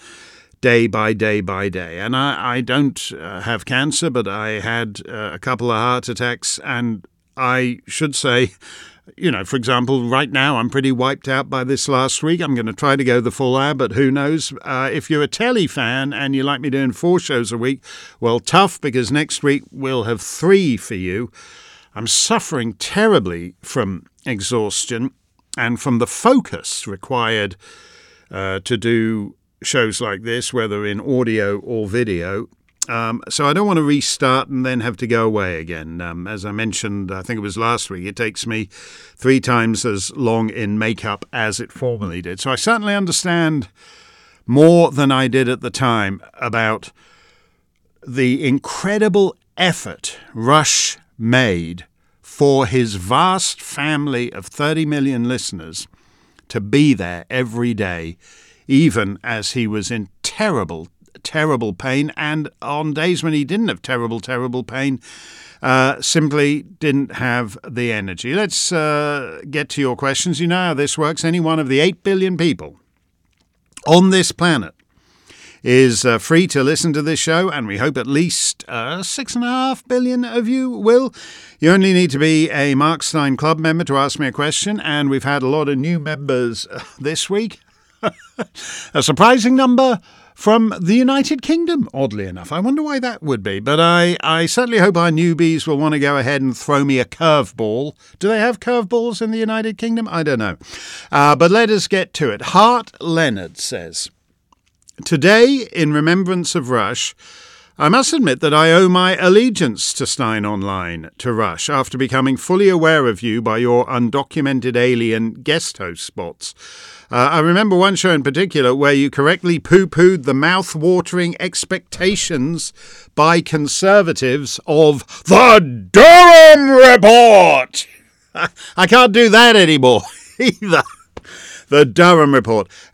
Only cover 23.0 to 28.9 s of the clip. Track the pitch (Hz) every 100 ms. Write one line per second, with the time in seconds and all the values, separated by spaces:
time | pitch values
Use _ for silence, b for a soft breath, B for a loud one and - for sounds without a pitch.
23 | 220 180 90 85 87 - - - 101 90
24 | - _ - 110 98 123 104 - - 117
25 | 131 - _ _ _ - 117 117 147 117
26 | 120 - 226 269 - - - - - 95
27 | - 127 113 110 101 92 b b b b
28 | b b _ 95 95 95 - 120 117